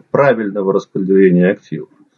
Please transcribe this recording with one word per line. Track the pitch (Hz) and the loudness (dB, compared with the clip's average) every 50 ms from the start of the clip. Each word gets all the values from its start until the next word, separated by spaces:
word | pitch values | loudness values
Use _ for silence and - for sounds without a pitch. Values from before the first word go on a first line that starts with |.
| - _ | -2 _
правильного | - 131 143 139 120 110 107 101 98 104 95 95 95 | -2 0 2 2 0 0 -2 -8 -6 -6 -4 -2 -2
распределения | 98 92 _ - 98 95 92 95 95 98 92 87 87 90 92 | -2 -4 _ -8 -6 -2 0 2 4 4 4 4 2 2 0
активов. | 104 - _ - - 80 - - _ _ _ _ _ | 0 -4 _ -14 -12 -12 -12 -14 _ _ _ _ _